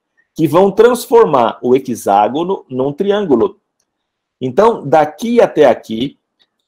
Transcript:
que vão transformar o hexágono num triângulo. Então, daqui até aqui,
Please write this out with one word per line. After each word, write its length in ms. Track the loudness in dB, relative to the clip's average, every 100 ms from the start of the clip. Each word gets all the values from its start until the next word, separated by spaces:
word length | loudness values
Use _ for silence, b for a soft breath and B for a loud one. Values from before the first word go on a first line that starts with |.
| _ _ _
que 140 | -4 0
vão 240 | 2 0
transformar 880 | 4 2 2 0 2 2 2 0 -2
o 140 | -2 -2
hexágono 880 | -2 -8 -2 0 0 -2 -6 -8 -8
num 240 | -6 -6
triângulo. 680 | -4 -4 -2 0 0 0 -6 _ _ _ _ _ _ _ -12
Então, 420 | -8 0 0 0
daqui 560 | -2 0 0 -4 -4 0
até 260 | 0 4 2
aqui, 520 | 2 -4 -8 -8 _ _ _ _ _